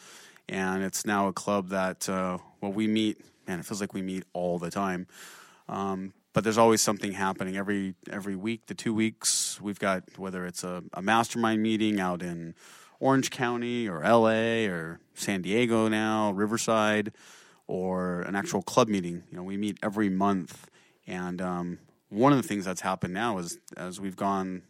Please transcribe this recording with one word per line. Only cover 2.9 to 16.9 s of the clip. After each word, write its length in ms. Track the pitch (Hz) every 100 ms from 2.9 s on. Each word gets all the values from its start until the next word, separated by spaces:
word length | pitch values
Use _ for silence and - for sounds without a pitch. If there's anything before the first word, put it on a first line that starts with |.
| 110 107 104 - _ -
Man, 100 | 87
it 60 |
feels 160 | - 101
like 120 | 101
we 100 | 95
meet 200 | 95 92 -
all 260 | 90 90 87
the 100 | 85
time. 380 | 101 98 90 95 - - - - - -
Um, 440 | 98 98 95 98 - _
but 120 | 117
there's 140 | 107 110
always 220 | 117 110
something 300 | - 101 104
happening 460 | 98 95 92 92 98
every, 400 | 98 101 95 90 -
every 280 | 104 98 95
week 300 | 107 113 -
to 80 |
two 200 | 101 120
weeks. 640 | 110 110 - - - - -
We've 200 | 104 98
got, 240 | 101 92 - -
whether 300 | 95 92 90
it's 160 | -
a, 220 | 90 90 87
a 80 | -
mastermind 580 | 98 113 113 120 113 110
meeting 380 | 110 110 107 104
out 240 | 92 87
in 320 | 90 85 82 - - - - -
Orange 300 | 131 135 127
County 560 | - 123 120 120 120 110
or 120 | 82
L 240 | 87 117 110
A 400 | 110 113 113 107
or 320 | 85 80 85 _
San 280 | - - 98
Diego 460 | 87 110 123 113 110
now, 420 | 110 110 107 104
Riverside, 840 | 95 104 113 - 110 107